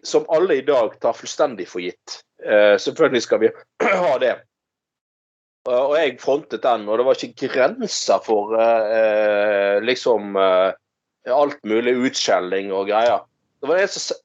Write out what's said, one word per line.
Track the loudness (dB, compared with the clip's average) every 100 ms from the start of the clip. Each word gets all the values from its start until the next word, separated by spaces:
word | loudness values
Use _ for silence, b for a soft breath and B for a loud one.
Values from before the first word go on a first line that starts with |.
som | -2 -2 0
alle | 0 2 0
i | 0
dag | 0 0 -2
tar | -4 -4
fullstendig | -8 -4 -4 -4 -10
for | -10
gitt. | -10 -12 -18 -20 _ _ 0
Eh, | 4 6 4
selvfølgelig | 0 0 0 0 0
skal | 0
vi | 0 B -12 -4
<clears throat> | -2 0
ha | 0 0
det. | 0 -4 _ _ _ _ _ _ _ _ _ _ _ _ -2
Og, | 0
og | 2 0
jeg | 0 -2
frontet | -2 -2 -2 -4
den, | 0 0 0
og | 0
det | 2
var | 0 -2
ikke | -8 -4
grenser | 0 0 0 -6 -4 0 0
for, | 0 -2 0 0
eh, | 2 2 0 0
eh, | 2 2 2 2 2 2 2 0
liksom, | 0 -2 0 0 0 0
eh, | 2 4 2 -2 _ _ _ _ -4
alt | 0 0 -4 -2
mulig | 0 0 0 -2
utskjelling | -2 0 0 0 -4 -4
og | -4 -2
greier. | 0 2 0 -4 _ _ _
Det | -2
var | 0
en | -2
som | -4 -8
se-, | -10